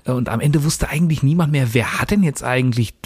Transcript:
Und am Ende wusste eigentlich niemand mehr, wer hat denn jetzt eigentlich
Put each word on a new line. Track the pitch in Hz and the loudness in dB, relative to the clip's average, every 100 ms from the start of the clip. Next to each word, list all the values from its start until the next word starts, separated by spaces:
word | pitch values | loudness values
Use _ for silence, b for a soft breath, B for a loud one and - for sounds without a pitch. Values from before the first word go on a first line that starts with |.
| - | -4
Und | 127 120 | -4 -2
am | 117 | -2
Ende | 139 151 | 0 2
wusste | 147 - 139 | 0 -2 -4
eigentlich | 147 170 147 | 0 0 2
niemand | 135 170 151 | 2 2 2
mehr, | 147 123 | 0 2
wer | 117 101 - | 0 0 -4
hat | - | 0
denn | 208 | 2
jetzt | 175 127 | 2 0
eigentlich | 123 127 127 120 110 - | -2 0 2 0 -2 -4